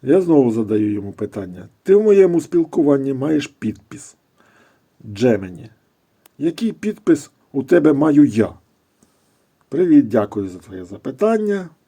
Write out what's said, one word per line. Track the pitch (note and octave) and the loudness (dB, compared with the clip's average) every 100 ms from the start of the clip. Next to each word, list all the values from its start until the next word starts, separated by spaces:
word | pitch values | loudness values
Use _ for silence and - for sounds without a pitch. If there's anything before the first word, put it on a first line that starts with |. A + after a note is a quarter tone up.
Я | C3 E3+ | 2 0
знову | F3 D#3 B2+ | 2 2 2
задаю | A2+ G#2+ G#2+ G#2 | 0 -2 -2 -2
йому | G#2 G2+ | -4 -10
питання. | - G#2 - F#2+ F2+ F2+ _ | -12 -10 -10 -14 -16 -20 _
«Ти | - G3 | 2 2
в | |
моєму | G#3+ G3 F#3+ E3+ | 4 4 4 2
спілкуванні | - F3 D#3+ - D3 C#3+ C3+ | -2 -2 -2 0 2 2 0
маєш | C3+ C#3 D#3 C#3+ | -4 -2 -2 -4
підпис | _ A2+ - _ - - _ _ _ _ _ _ _ _ _ - | _ -10 -10 _ -20 -20 _ _ _ _ _ _ _ _ _ -18
Gemini. | G2+ B2 G#2+ F#2 F2 A2+ _ _ _ _ _ _ _ | -2 0 0 -4 -16 -20 _ _ _ _ _ _ _
Який | D3 E3+ A3+ | -6 -4 -6
підпис | - G#3 G#3 - D#3 - _ _ | -6 -8 -8 0 0 -2 _ _
у | C#3 | -8
тебе | C3+ F3 D3+ | 2 2 4
маю | C#3 D#3 D3 C#3+ | 2 2 4 4
я?» | G#2+ F#2+ - _ _ _ _ _ _ _ _ _ _ _ | 4 -2 -4 _ _ _ _ _ _ _ _ _ _ _
«Привіт, | C#3 F3+ D3+ A#2 | -2 4 4 4
дякую | A2+ G2+ G#2+ G2 | 0 -2 -6 -8
за | F2+ | -10
твоє | E2+ F#2+ F2+ | -18 -18 -16
запитання. | G2+ C3+ C3+ G#3 A3+ G#3+ G3+ F3 _ | -14 -12 -2 0 0 -2 -4 -8 _